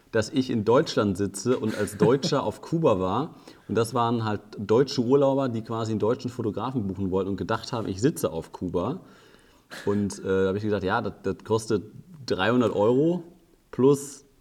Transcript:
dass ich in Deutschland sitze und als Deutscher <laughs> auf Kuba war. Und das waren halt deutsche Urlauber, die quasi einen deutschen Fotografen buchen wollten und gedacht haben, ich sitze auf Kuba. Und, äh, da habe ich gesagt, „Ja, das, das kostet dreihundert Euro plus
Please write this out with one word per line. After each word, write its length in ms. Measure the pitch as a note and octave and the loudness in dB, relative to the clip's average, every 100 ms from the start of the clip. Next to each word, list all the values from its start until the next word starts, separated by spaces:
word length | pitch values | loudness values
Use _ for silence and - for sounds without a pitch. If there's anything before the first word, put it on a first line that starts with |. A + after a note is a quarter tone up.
| _ | _
dass 180 | A2+ A2 | -2 0
ich 220 | C3 B2+ | 0 0
in 140 | A#2+ G#2 | 0 4
Deutschland 520 | B2 D#3+ - G#2 F#2+ | 4 2 2 2 2
sitze 400 | G2+ - B2 B2+ | -2 -2 -2 0
und 180 | A2 G#2+ | 0 -2
als 220 | G2+ G2+ | -4 2
Deutscher 460 | G#2+ C#3 - C#3 | 4 4 2 -2
<laughs> 20 | G#2+ | -2
auf 160 | - | -6
Kuba 380 | - E3 D#3 F#2+ | -4 0 2 2
war. 360 | F#2 G#2+ D#3+ - - - - | 0 -2 -4 -8 -20 -16 -4
Und 80 | G#2 | 0
das 200 | A2+ B2+ | 0 0
waren 280 | A#2 A#2+ | 0 0
halt 180 | A2 G2+ - - | -2 -4 -8 -8
deutsche 420 | G2 A2+ - - | 2 4 4 0
Urlauber, 480 | A#2 C#3+ C#3 C3+ C3 | 2 4 4 2 0
die 140 | A2+ | -4
quasi 280 | A2 A2+ A2+ | -6 -6 -2
einen 80 | G#2+ | 0
deutschen 300 | G#2 B2+ B2+ | 0 0 -4
Fotografen 560 | - A2 G2 A#2+ C3 G2 | -4 -4 -4 -4 -4 -4
buchen 220 | F#2 G2 | -4 -2
wollten 200 | F#2+ F#2+ | 0 -2
und 60 | F#2+ | -4
gedacht 360 | F#2 A2 - | -2 -4 -4
haben, 140 | A#2+ G#2 | -6 -4
ich 120 | F#2+ | 0
sitze 300 | C3 E3 - | 0 0 -4
auf 200 | D#2+ - | -4 -10
Kuba. 480 | - F2+ E2+ G2+ F#3 - - - - _ _ _ - | -8 -4 -2 -4 -6 -12 -20 -20 -20 _ _ _ -8
Und, 360 | - G2+ G2+ - | -2 0 -2 -4
äh, 40 | F#2+ F#2+ | -2 2
da 40 | F#2+ | 2
habe 80 | G2 | 0
ich 60 | |
gesagt, 200 | G#2 G#2 | -2 -2
„Ja, 180 | F#2 A2+ | 0 -2
das, 120 | G#2+ - | -4 -6
das 140 | G2 F2 | -6 -4
kostet 400 | - A2 - G#2+ - - - - B2 | -2 -2 0 -2 -2 -16 -20 -12 -4
dreihundert 480 | F#2 G2 B2 A2+ F#2 | 0 2 4 2 4
Euro 480 | G#2+ B2+ D#3+ F3 - - _ _ _ | 2 4 2 0 -6 -20 _ _ _
plus 540 | - C3 C#3 D3 - - _ | 2 4 4 0 -16 -20 _